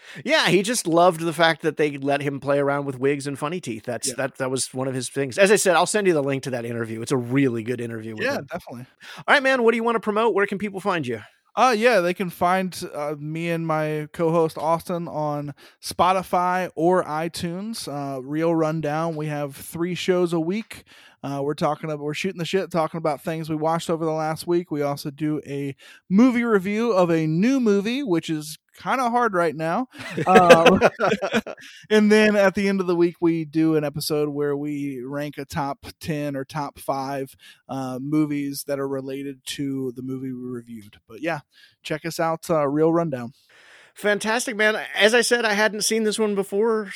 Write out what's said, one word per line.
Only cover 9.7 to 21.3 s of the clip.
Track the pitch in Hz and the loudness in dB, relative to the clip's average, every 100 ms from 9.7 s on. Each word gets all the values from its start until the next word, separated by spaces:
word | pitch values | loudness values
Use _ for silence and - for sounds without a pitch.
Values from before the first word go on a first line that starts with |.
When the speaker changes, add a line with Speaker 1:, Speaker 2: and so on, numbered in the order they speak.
Speaker 1:
do | 233 | 2
you | |
wanna | 233 226 | 0 -2
promote? | 220 208 233 | -2 0 2
Where | 190 196 | 2 0
can | 196 | -2
people | 208 190 | -6 -4
find | 196 175 123 | -2 -2 -2
you? | 110 - _ _ | -6 -10 _ _
Speaker 2:
Uh, | - 254 214 | 2 2 4
yeah, | 240 214 | 4 4
they | 175 | 2
can | 180 185 | 0 -6
find, | - 175 185 190 - 175 | -2 0 2 0 -6 -10
uh, | 143 147 151 | -8 -6 -6
me | 151 160 170 | -8 -6 -4
and | 165 165 | -2 -2
my | 156 151 151 151 | -2 -2 -4 -6
co-host | - 165 170 160 - | -2 2 4 2 0
Austin | 151 165 - 175 170 | 0 -2 -2 -6 -6
on | 151 151 147 147 - - _ | -4 -4 -4 -6 -12 -20 _
Spotify | - - 170 190 175 180 180 180 180 | -8 2 2 2 0 0 2 0 -2
or | - 165 185 | 0 2 4
iTunes. | - 151 170 - 175 175 214 226 - | 2 -4 -6 -6 -6 -6 -8 -10 -8
Uh, | 143 139 135 | -8 -8 -8
Real | 131 151 165 | -6 0 2
Rundown. | 165 156 160 147 156 165 156 | 4 2 0 -2 -2 -2 -4
We | 156 | -6
have | 147 143 | -4 -6
three | 135 - 165 175 | -8 -12 -6 -4
shows | 170 - 180 175 | -2 0 2 2
a | 170 | 0
week. | 160 208 - - - - - _ | -2 -4 -8 -16 -20 -20 -20 _
Uh, | 135 | -8